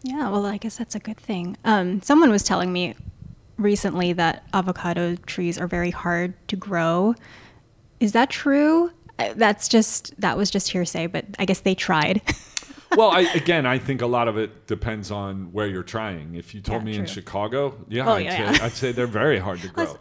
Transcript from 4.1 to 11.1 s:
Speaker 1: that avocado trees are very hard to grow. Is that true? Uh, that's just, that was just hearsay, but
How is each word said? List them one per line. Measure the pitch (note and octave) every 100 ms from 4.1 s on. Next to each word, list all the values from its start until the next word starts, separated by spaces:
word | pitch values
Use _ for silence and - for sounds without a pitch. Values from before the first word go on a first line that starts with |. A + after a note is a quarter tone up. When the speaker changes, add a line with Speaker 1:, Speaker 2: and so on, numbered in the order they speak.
Speaker 1:
that | F3 E3 - -
avocado | G3 F#3 F3+ F3 E3+ F3 F3
trees | - - F3 F3
are | F3
very | F3+ F3
hard | - F3+ E3+ F3+ - -
to | F#3+
grow. | G3+ F3 E3 F3 G3+ A#3 - - - - _ _ _ _
Is | A3+
that | A#3 C4+
true? | - C#4+ C#4 D4+ D#4+ F4 - - -
Uh, | G#2
that's | - A3 G#3 -
just, | A3+ A3 - - -
that | G3 -
was | G3+
just | G3 -
hearsay, | F#3 E3+ E3+
but | E3+